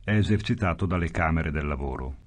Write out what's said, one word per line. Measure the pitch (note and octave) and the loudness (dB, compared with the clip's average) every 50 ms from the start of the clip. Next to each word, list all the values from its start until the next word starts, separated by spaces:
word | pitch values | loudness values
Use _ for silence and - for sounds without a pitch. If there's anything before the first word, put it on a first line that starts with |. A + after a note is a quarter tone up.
| - | -4
è | G2+ | 0
esercitato | G#2+ G#2+ F#2 E2 G#2+ G#2 G#2+ - B2 - G2+ F2 E2 - G2+ | 2 2 4 4 2 0 2 0 0 0 2 0 0 0 0
dalle | E2+ F#2 F2 E2+ E2 | 0 0 0 0 0
Camere | E2 E2+ E2 D#2+ E2 E2 D#2+ D#2+ | 0 2 2 2 2 2 0 0
del | D2 D#2 D2 | -2 -2 -2
Lavoro. | D2 D2 C2+ C#2+ C2+ C2 B1+ C2 C2+ C#2+ - - | -2 -4 -4 -4 -6 -6 -6 -8 -8 -10 -12 -16